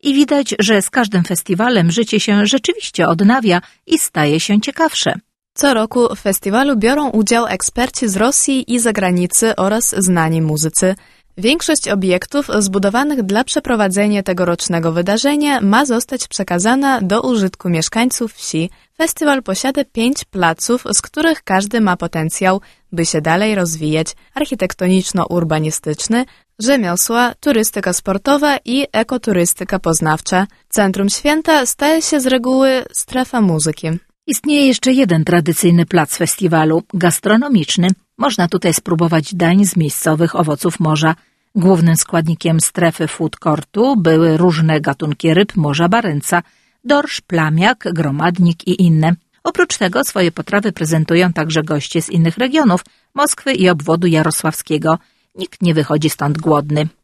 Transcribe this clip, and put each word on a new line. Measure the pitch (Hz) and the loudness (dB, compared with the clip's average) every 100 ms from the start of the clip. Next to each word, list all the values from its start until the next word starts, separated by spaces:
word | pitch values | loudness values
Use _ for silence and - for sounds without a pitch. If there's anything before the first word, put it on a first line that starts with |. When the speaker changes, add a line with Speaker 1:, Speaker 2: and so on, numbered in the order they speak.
Speaker 1:
i | 285 | 0
widać, | 269 285 285 262 - | 2 2 2 -2 -2
że | 202 208 | 2 2
z | 190 | 0
każdym | 262 220 196 | -2 0 0
festiwalem | 170 175 - 180 240 226 170 | 0 -4 -2 -2 2 2 2
życie | 170 220 214 | 0 0 0
się | - 208 208 | 2 2 2
rzeczywiście | 269 - 440 - - 165 | 0 -2 -4 -8 -2 0
odnawia | 165 202 262 220 175 - _ - | 2 4 4 2 0 -2 _ -2
i | 311 | -2
staje | - 170 147 156 | -2 -2 0 0
się | - 208 | 2 0
ciekawsze. | 214 - 320 - - - _ _ _ | 0 -2 -2 0 -4 -4 _ _ _
Speaker 2:
Co | - 285 | -2 0
roku | 240 220 247 240 | 0 0 0 0
w | 190 | 0
festiwalu | 208 190 202 214 277 247 | -4 -2 -2 0 0 2
biorą | 214 285 285 | 2 0 0
udział | 220 208 233 233 | 0 2 2 0
eksperci | - - - 247 - 233 | -4 -6 -4 -4 -2 -4
z | 190 | 0
Rosji | 226 277 - 269 247 | 0 0 0 -2 0
i | 240 | 0
zagranicy | 233 208 185 180 180 - 226 - | 0 0 0 0 0 0 0 0
oraz | 190 214 233 - | 0 0 -2 -2
znani | 185 175 160 165 | 0 0 0 0
muzycy. | 160 151 156 - 185 196 _ _ _ - | 0 -2 -2 0 0 -2 _ _ _ -4
Większość | 214 320 - - - | 0 0 0 -2 0
obiektów | 196 185 180 - 277 277 214 | -2 0 0 0 -4 -2 -2
zbudowanych | 196 190 196 233 285 285 | 0 0 0 0 -2 -2
dla | 190 208 | -2 -2
przeprowadzenia | 254 311 - 233 202 185 208 208 | 0 -4 -2 0 0 0 0 0
tegorocznego | 196 180 175 170 - 170 165 | -2 -2 -2 -2 -2 -2 -2
wydarzenia | 165 175 214 277 294 294 269 | -2 0 0 0 0 0 0
ma | 202 220 285 | 2 2 2
zostać | 233 - 254 - | -2 -4 -8 -8
przekazana | - 190 175 202 262 277 254 | -8 -4 -2 0 0 0 0
do | 185 208 | 0 0
użytku | 254 233 190 - 180 | 0 0 -2 -4 -4
mieszkańców | 165 160 226 254 - 226 | -2 -2 -2 -2 -2 -8
wsi. | - - 160 170 - _ _ | -8 -6 -4 -4 -8 _ _
Festiwal | 320 - 294 269 | -6 -2 0 0
posiada | 220 190 262 277 | -2 -4 -2 -2
pięć | 277 - 233 294 | -4 -2 -2 -2
placów, | - 196 170 165 - 247 - | -6 -2 0 0 -2 -2 -2
z | - | -4
których | - - 330 311 | -4 -2 0 0
każdy | - 190 202 233 | 0 0 0 0
ma | 208 175 | 0 0
potencjał, | 170 165 160 - 185 190 - _ _ | -4 -4 -4 0 0 0 -4 _ _
by | 170 165 | -4 -2
się | 160 | -2
dalej | 156 170 214 | 0 0 0
rozwijać: | 202 175 160 151 156 160 - _ | 0 -2 -2 -2 -2 -2 -8 _
architektoniczno-urbanistyczny, | - 294 254 185 - 180 190 185 185 - 175 165 156 156 156 - 151 - 226 254 _ _ _ | -8 -6 -2 -4 -2 0 0 0 -4 -2 -2 0 -2 -2 -4 -6 -6 -2 -2 -2 _ _ _
rzemiosła, | 220 277 190 180 - 233 240 - | 0 0 0 -2 -2 0 0 -2
turystyka | 294 233 214 208 185 | 0 0 0 -4 -4
sportowa | 180 - 196 277 277 294 277 | -4 -4 -4 0 0 2 -2
i | - 254 277 | -2 -4 -2
ekoturystyka | 214 226 254 - 180 175 - 185 190 | -2 -2 -4 -2 0 0 -2 -4 -4
poznawcza. | 170 165 160 156 - 185 196 _ _ | -2 -2 0 -2 0 -2 -2 _ _
Centrum | - 196 190 196 | 0 0 0 -2
święta | - 294 311 311 311 247 | 0 0 0 2 2 2
staje | - 294 320 | -2 0 0
się | - 302 | 0 0
z | 254 | 2
reguły | 262 247 262 269 262 - | 0 2 2 4 2 -4
strefa | - - 254 254 247 | -10 -6 -4 -2 0
muzyki. | 202 160 156 151 160 165 _ _ - | 2 2 -2 -4 -6 -6 _ _ -8
Speaker 1:
Istnieje | 277 294 294 277 | -4 0 2 2
jeszcze | 240 254 | 2 2
jeden | 262 247 165 | 2 2 2
tradycyjny | 156 175 160 160 175 170 165 | 2 2 2 2 4 4 4
plac | 180 147 - | 0 0 -2
festiwalu, | 214 - 185 160 156 160 - | -4 -2 0 2 2 0 -2
gastronomiczny. | 185 175 - 196 220 285 226 151 - 180 190 _ - | -2 0 0 2 2 2 0 0 0 0 0 _ -4
Można | 285 220 175 | -4 0 -2
tutaj | 185 254 | 0 0
spróbować | - - 165 170 165 143 | -2 -2 0 2 0 -2
dań | 180 170 185 | -2 2 4
z | 196 - | 2 2
miejscowych | 151 - 160 156 165 - | -2 -2 -2 0 0 0
owoców | 156 147 175 - | -2 0 -2 0
morza. | 156 151 156 160 _ _ _ | 0 2 0 -2 _ _ _
Głównym | 208 175 185 165 160 | 0 4 4 4 2
składnikiem | - 170 160 160 170 160 | 0 -2 0 -2 0 0
strefy | - - 170 165 156 | -2 0 0 0 -6
food | - 160 - | -2 -6 -2
courtu | 170 151 - 202 254 254 | -2 -2 -2 0 2 2
były | 165 160 165 160 | 4 4 4 4
różne | 180 160 160 156 | 2 4 2 2
gatunki | 147 139 156 143 165 | 0 -4 -4 -2 0
ryb | 165 208 - | 2 2 0
Morza | 151 143 175 | -2 0 2
Barentsa, | 226 226 147 - 175 - _ _ _ | 2 0 -4 -2 -2 -4 _ _ _
dorsz, | 240 285 294 - | 0 0 0 -10
plamiak, | _ 170 156 156 202 254 - | _ -2 0 2 2 0 -4
gromadnik | 170 151 143 165 175 175 165 - | -2 -2 0 -2 2 2 2 -2
i | 180 | 2
inne. | 175 156 160 175 _ _ | 4 4 2 0 _ _
Oprócz | - 349 359 - | -6 -2 -2 0
tego | 196 - | -2 -2
swoje | - 208 170 | -2 0 0
potrawy | 165 - 202 208 | -2 -4 -2 -2
prezentują | - 156 160 156 175 180 | -4 -2 0 2 2 2
także | 165 156 160 | 0 -2 -2
goście | 156 151 - 170 | -2 -4 -2 -4
z | - | -2
innych | 175 165 165 | 0 0 0
regionów, | 254 311 269 180 - _ _ | 0 2 2 2 -2 _ _
Moskwy | - 294 - 277 | -4 -2 -2 -4
i | 269 180 | 2 2
obwodu | 160 156 165 180 | 2 -2 0 2
jarosławskiego. | 160 160 - 160 - - 151 156 165 _ _ _ | 2 0 -2 -4 -6 -4 -2 0 -2 _ _ _
Nikt | - 185 - | -14 -14 -2
nie | 175 | 0
wychodzi | 156 143 151 151 | 0 0 0 0
stąd | - 147 160 | -2 -4 -2
głodny. | 160 147 147 151 156 _ | 0 0 0 -2 -4 _